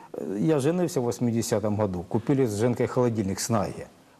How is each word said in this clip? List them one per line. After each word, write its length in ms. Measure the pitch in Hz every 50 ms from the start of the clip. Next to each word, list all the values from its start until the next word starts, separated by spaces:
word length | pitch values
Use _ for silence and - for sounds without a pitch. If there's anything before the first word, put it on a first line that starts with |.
| - - -
э, 260 | - - - 95 101
я 200 | - 160 156 147
женився 400 | 127 143 170 180 180 160 - 143
в 40 | 123
восьмидесятом 720 | 120 117 - 127 120 113 117 107 - 120 107 101 107 104
году, 300 | 104 107 101 92 90 85 -
купили 400 | - 113 - - 147 135 135 117
з 120 | 104 101
жінкою 300 | 110 123 120 - 127 110
холодильник 500 | - 131 123 123 117 107 104 95 98 -
з 100 | - -
Нагі. 360 | 117 110 95 82 - - - - - - - - -